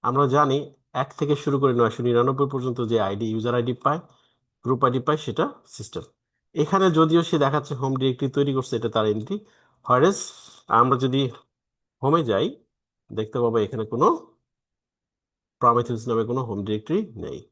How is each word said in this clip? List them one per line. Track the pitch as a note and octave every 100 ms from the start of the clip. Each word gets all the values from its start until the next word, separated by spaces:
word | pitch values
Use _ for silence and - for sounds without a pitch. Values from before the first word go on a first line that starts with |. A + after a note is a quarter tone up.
আমরা | - C3 C#3
জানি | C#3 D3 C3+ C#3 _ _ B2
এক | C3+ -
থেকে | D3 C#3+
শুরু | - C#3
করে | C3+ A#2+
নয়শো | A#2 - A#2+
নিরানব্বই | A#2+ B2 C3+ C#3
পর্যন্ত | C#3 B2+ A#2+ A#2
যে | A2+ G2
আইডি, | G2+ A2
ইউজার | A2 A#2 B2
আইডি | A#2+ A#2+
পায়, | C#3 D#3 - _ _ _ _ _
গ্রুপ | A#2+ C3 C3+
আইডি | B2+ B2+
পায়, | D3+
সেটা | - A2 A#3+ - _ -
সিস্টেম। | G#2+ - - _ _ _ _ -
এখানে | D3+ F#3+ F#3+ D#3+
যদিও | D#3+ E3+ E3
সে | D#3+
দেখাচ্ছে | C#3 D3 C#3
হোম | C3+ C3+ C3+
ডিরেক্টরি | C3 B2+ C#3 C#3+
তৈরি | C#3 C3
করছে, | B2 A#2
এটা | A2+
তার | A2+ G#2+
এন্ট্রি, | G#2+ A2+ G#3 - _ _ _ -
whereas | B2+ E3 G3+ - - - - _ A2+
আমরা | B2+ C3
যদি | C3 C3+ C3 A2+ _ _ _ _ _ _
হোমে | C3+ E3 C3
যাই, | G2 E3+ D4 _ _ _ _ _ G#2+
দেখতে | G#2+ B2+
পাবো | A#2+ A2+
এখানে | G#2 A2 G#2+
কোনো | A#2+ F3+ E4+ - _ _ _ _ _ _ _ _ _ _ _ _ _
প্রমিথিউস | B2 A#2 A#2+ A#2 A#2+
নামে | A2+ A2+
কোনো | B2+ A#2+
হোম | G2+ G2+
ডিরেক্টরি | G#2+ - F3 G3 A2
নেই। | G#2 C#2 -